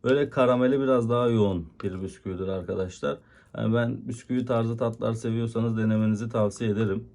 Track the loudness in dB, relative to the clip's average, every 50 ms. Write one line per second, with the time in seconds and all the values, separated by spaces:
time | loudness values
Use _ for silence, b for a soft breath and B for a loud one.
0 | 2 2 2 2 2 0 2 2 4 4 4 4 4 2 2 2 2 2 2 2
1 | 2 2 2 2 2 4 4 4 4 2 2 -2 -6 -8 -14 _ -8 -6 -6 -6
2 | -8 -8 -10 -10 _ -8 -6 -4 -4 -4 -4 -4 -4 -4 -4 -4 -4 -6 -6 -6
3 | -4 -4 -4 -6 b b b b b b b -4 -2 0 2 2 0 0 -4 -6
4 | -8 -10 -10 -10 -6 -4 -2 -2 0 0 0 0 0 0 -2 -2 -2 -4 -2 -2
5 | -2 -2 -2 -2 -2 -2 -2 -2 -2 -2 -2 -2 -2 0 0 0 0 2 2 2
6 | 4 2 2 0 -2 -4 0 0 0 0 0 -2 -2 0 0 0 0 0 0 -4
7 | -6 -10